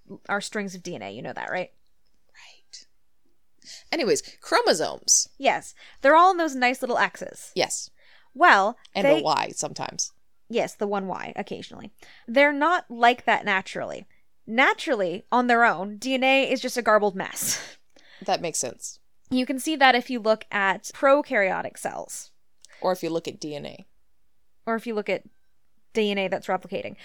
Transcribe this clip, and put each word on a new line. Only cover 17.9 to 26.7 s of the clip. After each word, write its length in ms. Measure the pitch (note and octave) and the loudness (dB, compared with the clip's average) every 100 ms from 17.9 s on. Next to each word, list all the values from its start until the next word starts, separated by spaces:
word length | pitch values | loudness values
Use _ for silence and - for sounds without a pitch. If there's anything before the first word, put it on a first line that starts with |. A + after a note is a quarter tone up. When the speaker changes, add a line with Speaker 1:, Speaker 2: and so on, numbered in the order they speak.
| - - - G3 | -20 -20 -12 -4
Speaker 2:
That 160 | F3 | -4
makes 180 | E3+ - | -2 -4
sense. 400 | B2+ - - - _ _ - | -6 -8 -16 -16 _ _ -4
Speaker 1:
You 160 | B3+ B3+ | -2 -2
can 140 | C4+ | -4
see 160 | D#4+ D#4 | -4 4
that 180 | C4+ | 6
if 160 | B3 A#3+ | 6 0
you 100 | B3 | -2
look 240 | G#3+ A3 - | 0 0 -2
at 400 | G#3 G3 F#3 - - | -2 0 -2 -6 0
prokaryotic 840 | C#4 C#4 D4 A#3 F#3+ E3+ - - | 4 4 2 0 0 -2 -6 -8
cells. 540 | - - - - - - - _ - - | -10 -8 -10 -14 -16 -20 -20 _ -20 -4
Speaker 2:
Or 140 | F#3 | -2
if 100 | F3+ | -2
you 60 | E3 | -2
look 180 | E3 D3+ | -4 -6
at 140 | - | -10
D 120 | D#3 | -10
N 120 | D3 D2+ | -10 -12
A. 200 | - - _ _ - _ _ _ _ - | -16 -20 _ _ -20 _ _ _ _ -6
Speaker 1:
Or 100 | A3+ | -6
if 120 | A#3+ | -4
you 80 | G#3+ | -6
look 140 | G3+ | -4
at 140 | F#3+ - - _ _ _ - _ | -4 -6 -20 _ _ _ -20 _
D 180 | A3+ G#3 | -2 0
N 60 | G3+ | 0
A 80 | F#3+ | -2
that's 180 | F#3+ - | -4 -4
replicating. 480 | F#3 F#3 | -6 -4